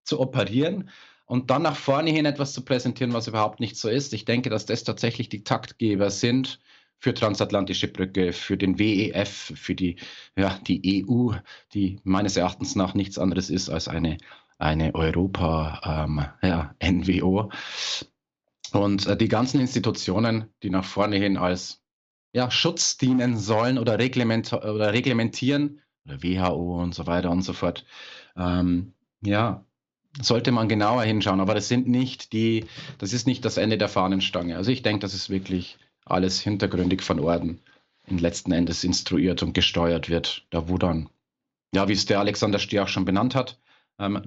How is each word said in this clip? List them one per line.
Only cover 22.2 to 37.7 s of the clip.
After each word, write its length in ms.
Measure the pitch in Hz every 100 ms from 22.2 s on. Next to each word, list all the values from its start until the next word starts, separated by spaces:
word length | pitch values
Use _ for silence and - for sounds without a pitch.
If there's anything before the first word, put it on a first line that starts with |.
| _
ja, 180 | 120 123
Schutz 460 | - 165 175 - -
dienen 400 | 131 127 123 113
sollen 400 | 98 110 120 131
oder 180 | 123 107
reglement-, 560 | 127 123 117 113 110
oder 400 | 117 107 107 107
reglementieren, 880 | 113 131 117 113 - 127 143 147 147 _ _ -
oder 160 | 69
W 180 | 87 92
H 120 | 90
O 260 | 78 87 87
und 120 | 87
so 140 | 87 87
weiter 240 | 87 87
und 100 | 90
so 120 | 95
fort, 320 | 90 90 - - - - - - -
ähm, 560 | 90 90 90 90 95 - _ _
ja, 440 | 104 104 117 95 - _ _ _ _ 139
sollte 300 | - 131 123
man 160 | 120 107
genauer 340 | 107 104 123
hinschauen. 360 | 110 107 101 95
Aber 140 | 95
das 140 | 107 -
sind 200 | 120 123
nicht 460 | 123 127 - -
die, 320 | 110 113 113 104 - - -
das 160 | 98
ist 140 | 120 127
nicht 180 | 123 113
das 120 | -
Ende 200 | 107 107
der 120 | 101
Fahnenstange. 680 | 101 92 95 92 92 87 85
Also 140 | 104
ich 100 | 123
denk, 180 | 110 104
das 120 | 101
ist 160 | 95 -
wirklich 480 | 95 95 92 90 - _ _ -
alles 340 | 90 92 95
hintergründig 600 | 104 101 101 90 90 95
von 160 | - 82
Orden 420 | 78 85 87 87 _